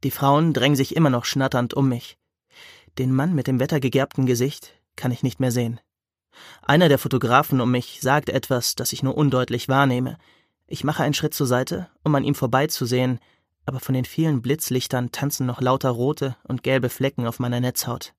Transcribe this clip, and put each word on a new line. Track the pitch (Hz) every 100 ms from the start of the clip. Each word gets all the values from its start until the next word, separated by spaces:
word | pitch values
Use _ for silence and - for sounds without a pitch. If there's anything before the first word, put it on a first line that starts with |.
Die | 135
Frauen | - 139 143 165
drängen | 131 131 143
sich | 135 160
immer | 156
noch | 123 -
schnatternd | 139 135 127 120
um | - 139
mich. | 120 - - _ _ _ - - - _ -
Den | 131
Mann | 131 156
mit | 165 127
dem | 131
wettergegerbten | 131 151 127 135 139 - 131
Gesicht | 120 131 - - _ _ -
kann | 127
ich | 120
nicht | 135 -
mehr | 127
sehen. | 120 117 117 _ _ _ _ _ - - -
Einer | - 147 175
der | 135
Fotografen | 123 131 117 123 147 135
um | 123
mich | 123 - -
sagt | 131 147 -
etwas, | 135 - 127 - -
das | -
ich | -
nur | 135 139
undeutlich | 147 127 127 120 -
wahrnehme. | 135 139 123 127 - _ _ _ _ _
Ich | -
mache | - 147
einen | 139
Schritt | 143 151
zur | - 135
Seite, | 123 135 175 180 _
um | 165 147
an |
ihm | 135 143
vorbeizusehen, | 127 127 151 - 120 123 127 123 _ _ _ _ -
aber | 131
von | -
den | 131 123
vielen | - 160 139
Blitzlichtern | 120 151 - 127 - 127 123
tanzen | - 139 - 127
noch | 117
lauter | 127 131 135
rote | 117 127 151 135 123
und | - 127
gelbe | - 131 123
Flecken | - 139 - 120
auf | -
meiner | 123 120
Netzhaut. | 123 - - 123 -